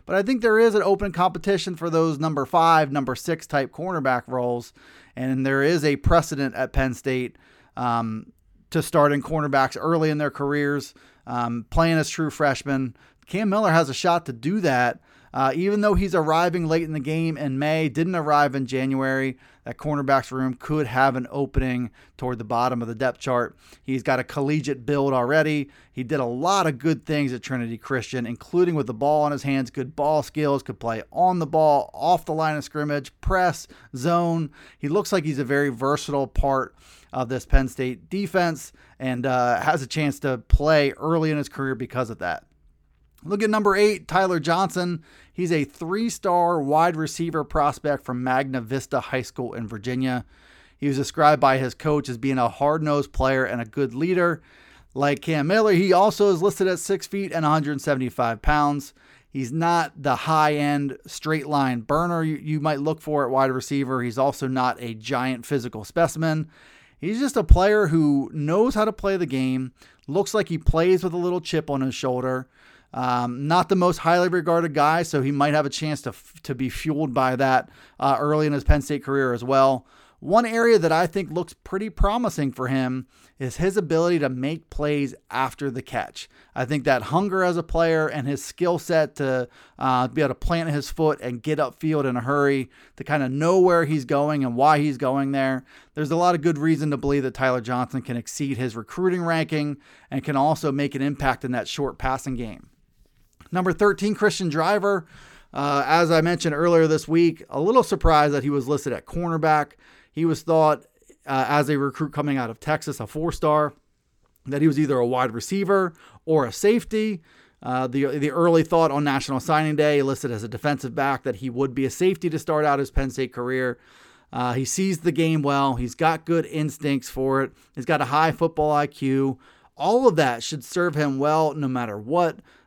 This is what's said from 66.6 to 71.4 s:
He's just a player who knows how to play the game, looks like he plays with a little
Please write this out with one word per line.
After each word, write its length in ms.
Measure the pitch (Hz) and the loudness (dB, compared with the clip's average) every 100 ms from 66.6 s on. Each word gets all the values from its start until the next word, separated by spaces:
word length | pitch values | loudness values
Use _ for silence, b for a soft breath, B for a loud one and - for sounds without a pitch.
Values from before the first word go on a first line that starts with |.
| b b b b | b b b b
He's 220 | 160 220 | -6 -2
just 160 | 277 247 | -2 -2
a 60 | |
player 440 | 170 175 190 214 190 | 6 6 8 4 4
who 420 | 160 151 143 135 | 2 4 2 -2
knows 420 | 156 147 175 240 214 | -4 -2 2 2 2
how 80 | |
to 100 | 214 | -2
play 220 | 214 202 196 | -2 -2 -2
the 100 | 165 | -2
game, 460 | 131 131 131 131 b b b b | -2 -2 -2 -6 b b b b
looks 260 | 160 196 | -2 0
like 160 | 214 - | -2 -2
he 80 | 165 | -2
plays 480 | - 165 175 185 180 | 0 2 4 2 0
with 80 | |
a 40 | 175 | -2
little 240 | 175 180 | -2 -4